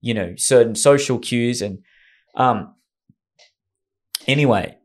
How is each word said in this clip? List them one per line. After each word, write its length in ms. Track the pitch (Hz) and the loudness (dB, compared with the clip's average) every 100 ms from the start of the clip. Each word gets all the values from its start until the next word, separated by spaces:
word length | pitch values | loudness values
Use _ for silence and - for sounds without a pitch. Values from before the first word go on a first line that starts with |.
you 100 | 120 | -4
know, 200 | 117 90 98 | -4 -6 -6
certain 380 | - 127 117 | 2 4 4
social 420 | 107 143 143 139 120 | 2 2 4 2 -4
cues. 440 | - 120 120 120 | -2 -2 -2 -2
And, 160 | 101 95 _ _ _ _ _ | -6 -10 _ _ _ _ _
um, 400 | - 127 160 - _ _ _ _ _ _ _ _ _ _ _ _ _ _ - - | -2 0 0 -6 _ _ _ _ _ _ _ _ _ _ _ _ _ _ -12 -2
anyway, 500 | 139 143 104 - - | 0 2 0 -2 -12